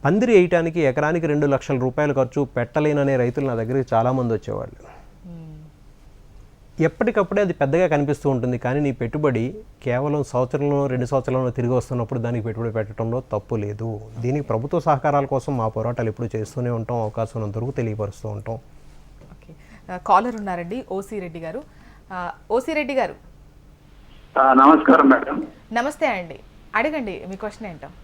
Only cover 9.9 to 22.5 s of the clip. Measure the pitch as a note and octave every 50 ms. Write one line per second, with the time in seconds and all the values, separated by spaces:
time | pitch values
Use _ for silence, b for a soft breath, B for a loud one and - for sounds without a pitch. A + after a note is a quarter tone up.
9.9 | A#2+ B2 C#3 D3 D3 D3+ C#3 - - B2 B2+ B2+ - C#3+ C#3+ C#3+ C#3+ C#3 C#3 C3+
10.9 | B2+ B2 B2+ A#2+ C#3+ C3+ B2 - C3 C3 C3 B2 A#2+ - A#2+ A#2+ B2+ B2+ B2 -
11.9 | B2+ B2 A#2 A2 C3+ B2 A2+ A#2 A#2 A#2 G#2+ A#2 G#2+ A2 A#2 A#2 G#2+ A2+ G#2+ G2+
12.9 | G#2+ - A#2 A2+ A#2 B2+ C3 - - G#2 - - B2 A2 G#2 G#2 G#2 G#2+ A2+ A2+
13.9 | A2 G#2 G#2+ A2 A2+ A2+ A#2 B2 C3+ D3 C#3 - A2+ A2 A#2 C#3+ - F3 - E3
14.9 | D3 C3+ - D3+ C#3+ C#3+ C#3 C3+ C#3+ C3+ - - C#3+ B2 A2+ A2 - B2 A2 A#2+
15.9 | A#2+ B2 A#2+ A2 G#2+ - A#2+ A2+ - A2+ G#2+ - - C3+ B2 A#2+ A#2+ A#2 A2+ -
16.9 | A#2+ A#2 A2+ G#2+ - - A2+ G#2+ - A#2 A2 G#2 G2+ A2 A2+ B2+ C#3 - A#2+ A2+
17.9 | G#2+ G#2+ G#2+ G2+ G2 - - A2 G#2 G#2 G#2+ - A2+ - - - - - - -
18.9 | - - - - - - - - - - - - D#3+ b b b b b b -
19.9 | F#3 F3+ - - G3+ F#3+ A3 B3 A3+ A3 G#3 G3 F3+ F3 F3 E3+ G#3 B3+ - -
20.9 | F#3 F#3+ G3 - A3 G#3 F3+ F3 D#3+ F3 E3 D#3+ E3 B3 D4+ b b b b b
21.9 | b b b - F#3+ F3+ F3+ F3 - - - -